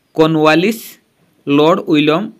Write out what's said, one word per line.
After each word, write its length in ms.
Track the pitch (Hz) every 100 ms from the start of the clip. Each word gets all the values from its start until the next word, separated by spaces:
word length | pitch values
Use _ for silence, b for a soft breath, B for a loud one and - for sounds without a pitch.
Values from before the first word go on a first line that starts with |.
| _
କର୍ଣ୍ଣୱାଲିସ୍, 840 | - 160 160 156 156 185 226 - - _ _ _ _ -
ଲର୍ଡ 320 | 143 151 190
ୱିଲିୟମ୍ 500 | - 151 151 160 220 -